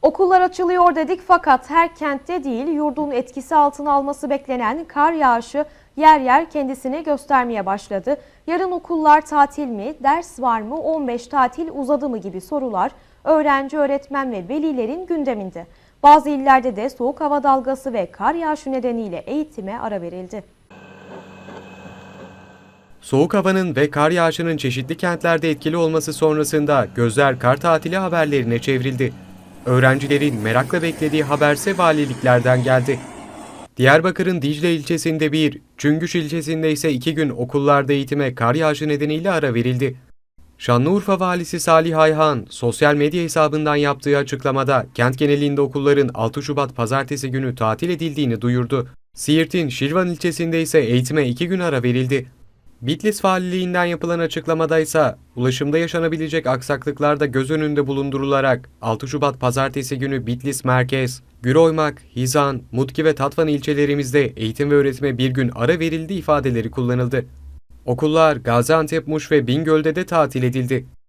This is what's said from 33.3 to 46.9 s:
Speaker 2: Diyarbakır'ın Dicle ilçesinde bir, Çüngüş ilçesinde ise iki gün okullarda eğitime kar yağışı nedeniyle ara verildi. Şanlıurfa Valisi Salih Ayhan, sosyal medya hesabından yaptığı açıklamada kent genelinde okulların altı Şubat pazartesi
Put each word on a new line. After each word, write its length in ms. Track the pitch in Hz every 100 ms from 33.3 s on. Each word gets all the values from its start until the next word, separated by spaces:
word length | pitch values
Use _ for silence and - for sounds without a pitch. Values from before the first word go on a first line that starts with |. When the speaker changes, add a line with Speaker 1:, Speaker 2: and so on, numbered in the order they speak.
| - - - - -
Speaker 2:
Diyarbakır'ın 640 | 127 156 175 - 185 180
Dicle 340 | 143 151 170 165
ilçesinde 560 | 147 165 165 160 156
bir, 300 | 151 151 - _ _
Çüngüş 380 | 143 156 165 175
ilçesinde 560 | 151 165 147 160 156
ise 200 | 147 160
iki 220 | 131 120
gün 160 | 156 156
okullarda 640 | - 123 143 139 143 139
eğitime 420 | 143 135 143 135 127
kar 200 | 117 139
yağışı 320 | 160 147 151
nedeniyle 440 | 147 147 156 180
ara 220 | 175 143
verildi. 420 | 117 120 127 135 131 _ - _ _ - _
Şanlıurfa 600 | - 120 135 196 185 190
Valisi 400 | 185 180 170 175
Salih 400 | 165 160 165 160
Ayhan, 460 | 156 156 156 135 101
sosyal 460 | - 120 110 147 147
medya 280 | 147 175
hesabından 520 | 170 165 151 151 151 147
yaptığı 420 | 143 139 143 143
açıklamada 680 | 139 135 139 135 135 135 123 -
kent 220 | 120 131
genelinde 440 | 147 143 147 143
okulların 480 | 139 139 139 143 131
altı 300 | 120 113 123
Şubat 320 | 139 143 139 123
pazartesi 560 | 117